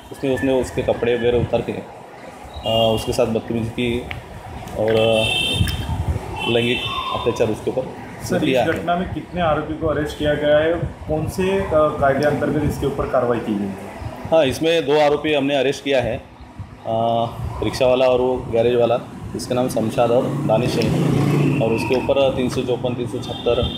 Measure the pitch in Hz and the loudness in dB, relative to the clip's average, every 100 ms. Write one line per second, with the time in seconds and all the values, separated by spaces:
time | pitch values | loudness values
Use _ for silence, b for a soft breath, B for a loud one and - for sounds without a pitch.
0 | - - 139 127 131 131 - - 120 110 | -18 -6 -2 0 2 2 0 -2 -2 0
1 | 117 120 117 120 107 117 - 98 - - | 2 2 2 2 2 0 -2 -6 -10 -14
2 | - - - - - - - 113 113 110 | -18 -18 -18 -18 -16 -8 -2 2 4 2
3 | - 123 117 113 - 117 110 120 123 117 | 0 0 2 0 -2 -2 -2 -2 -2 -2
4 | 127 - - - - - - - 107 113 | -4 -10 -12 -16 -14 -14 -10 -2 2 4
5 | 113 110 110 - - - - - - - | 4 4 2 0 0 0 0 -2 -4 -4
6 | - - - - 123 117 120 123 - - | -2 -4 -6 -6 -2 0 0 -2 -4 -6
7 | - 113 123 107 113 107 - 107 170 - | -6 -4 -2 0 0 -2 -4 -4 -4 -8
8 | - - - 180 156 131 135 160 165 175 | -14 -12 -4 -2 2 2 2 0 -2 -2
9 | 185 - - 175 165 151 151 156 160 147 | -2 -8 -8 -2 0 0 -2 -4 -2 -2
10 | 147 - 147 147 147 151 160 170 - - | -4 -2 -2 0 4 4 4 0 -4 -8
11 | - 156 156 - 190 196 190 156 151 147 | -4 -4 -4 -2 0 0 0 2 2 2
12 | 139 135 147 143 143 143 147 - 139 - | 2 2 2 0 0 0 0 -2 -2 -2
13 | 143 131 120 117 110 101 98 95 - - | -2 0 2 0 0 -2 -4 -8 -12 -12
14 | - - - 160 139 123 160 165 139 151 | -12 -10 0 2 4 2 2 2 4 4
15 | 147 147 151 151 139 143 131 135 139 135 | 4 2 2 0 2 2 0 0 0 0
16 | 117 123 - - - - - - 113 113 | 2 -2 -8 -20 -18 -16 -16 -12 -4 0
17 | 117 117 117 - - - 110 - 127 127 | 2 2 0 -4 -8 -4 -4 2 4 6
18 | 131 127 127 127 123 113 120 123 117 120 | 6 4 2 0 0 2 4 4 4 2
19 | - - - - - 123 127 117 110 - | -2 -12 -10 -8 -4 0 0 0 0 2
20 | 120 120 - - 110 110 123 117 110 - | 4 4 2 0 2 2 2 0 2 2
21 | - - 143 147 135 - 113 113 - 127 | 2 2 4 4 2 2 2 0 0 0
22 | 117 139 135 131 127 131 123 120 127 120 | 2 4 4 2 0 0 -2 -2 -2 -4
23 | 117 123 113 117 120 120 120 | -4 -6 -6 -4 0 2 0